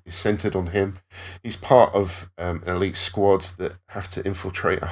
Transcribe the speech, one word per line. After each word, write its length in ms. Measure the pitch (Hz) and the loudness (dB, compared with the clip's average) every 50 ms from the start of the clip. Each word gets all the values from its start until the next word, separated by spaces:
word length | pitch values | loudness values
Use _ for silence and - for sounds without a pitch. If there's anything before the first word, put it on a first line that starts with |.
| - | -8
is 100 | 92 90 | -4 -2
centered 400 | - - 107 104 98 - 104 - | 0 2 2 0 0 0 -2 -2
on 120 | 95 90 85 | -2 -2 0
him. 320 | 90 101 98 98 95 - - _ - - - - - - - | 0 0 0 0 -2 -8 -18 _ -20 -18 -16 -16 -16 -14 -10
He's 140 | 117 - - | -8 -8 -6
part 360 | - - 135 123 110 - - | 2 6 8 8 8 8 4
of, 360 | 101 98 92 - - - - _ - | 2 0 0 -4 -10 -16 -18 _ -8
um, 260 | 87 87 85 80 - | -6 -6 -6 -4 -4
an 80 | 90 90 90 | -4 -2 0
elite 180 | 98 92 - | 0 0 0
squad 460 | - - - - 107 98 101 95 92 - - - - | 0 -2 0 0 2 4 4 4 4 2 -4 -8 -6
that 160 | 92 90 - - _ - | -8 -8 -8 -10 _ -14
have 180 | - 101 92 - | -12 -10 -10 -8
to 140 | - - - | -8 -6 -6
infiltrate 560 | 98 101 - - 95 90 - - 87 92 - | -6 -6 -6 -8 -8 -8 -4 -2 0 0 -2
a 40 | - 90 | -4 -4